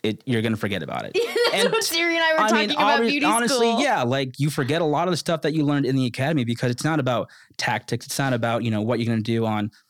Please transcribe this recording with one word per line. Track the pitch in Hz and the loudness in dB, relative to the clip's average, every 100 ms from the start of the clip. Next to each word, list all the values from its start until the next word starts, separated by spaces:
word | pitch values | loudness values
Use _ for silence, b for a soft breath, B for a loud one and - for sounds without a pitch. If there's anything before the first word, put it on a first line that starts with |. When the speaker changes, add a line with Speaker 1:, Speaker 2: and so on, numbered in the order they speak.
Speaker 1:
it, | 107 101 | -2 -4
you're | - 117 | -2 0
gonna | 113 107 | 0 -2
forget | 104 95 | -2 -4
about | 67 - | -4 -6
it." | 53 | -4
Speaker 2:
<laughs> | - 480 453 480 | -2 -2 0 2
That's | - | 2
Speaker 1:
And | 480 | 2
Speaker 2:
what | 440 | 0
Siri | 403 330 339 | -2 0 0
and | 330 | 2
I | 320 | 2
were | 320 | 2
Speaker 1:
I | 320 | 4
Speaker 2:
talking | 320 311 | 2 2
Speaker 1:
mean, | 285 | 2
Speaker 2:
about | 208 277 | 2 4
Speaker 1:
obvi-, | 233 | 2
Speaker 2:
beauty | 285 | 2
Speaker 1:
honestly, | 262 226 233 262 233 | 2 2 2 2 2
Speaker 2:
school. | 226 | 2
Speaker 1:
yeah, | 277 190 | 2 2
like, | 123 135 135 - | 0 0 -2 -2
you | 147 | -2
forget | 143 127 160 | 0 -2 0
a | |
lot | 160 147 175 | 0 0 0
of | |
the | 165 | -2
stuff | - 160 | -2 -2
that | 160 | 0
you | 156 | 0
learned | 147 143 | 2 2
in | 131 | 2
the | 135 | 0
academy | 127 110 135 160 | 0 -2 -2 0
because | 120 117 127 | 0 0 -2
it's | 123 | 0
not | 151 160 | -2 0
about | 131 117 - B B - | 0 -2 -4 B B -6
tactics. | - 113 - 117 | -4 -4 -4 -8
It's | - - | -4 -2
not | 139 | 0
about, | 120 117 113 | 0 0 0
you | 117 | 0
know, | 107 | 0
what | 107 117 | 0 0
you're | 117 | 0
gonna | 113 | -2
do | 110 113 | 0 0
on | 110 107 104 b | 0 -2 -4 b